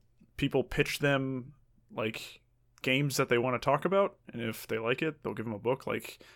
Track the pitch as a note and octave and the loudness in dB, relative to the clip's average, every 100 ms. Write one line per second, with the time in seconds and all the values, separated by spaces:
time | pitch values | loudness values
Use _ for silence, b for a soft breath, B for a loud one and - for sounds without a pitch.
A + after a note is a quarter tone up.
0 | _ _ - - C#3+ C3+ B2 - C#3 - | _ _ -20 -2 0 2 0 0 0 2
1 | C#3+ C3+ C3+ B2+ C3 - _ _ _ G#3 | 2 2 0 -6 -10 -20 _ _ _ -6
2 | A2 - - - _ _ _ _ C3 C3+ | -4 -6 -14 -18 _ _ _ _ 0 2
3 | C#3+ C#3+ C3 A#2+ B2+ A#2+ C#3 D3 F3+ G3 | 2 0 4 4 4 0 2 2 4 4
4 | G3 - - A#2 A2+ A2 - A2 A2+ B2+ | 2 -2 -14 -6 -6 -6 -4 -2 0 0
5 | D#3+ - G#2+ G#2+ A2+ G#2 A#2 C3+ A2 A2+ | 0 -2 -6 -4 -6 -2 0 0 -2 -4
6 | - - B | -6 -16 B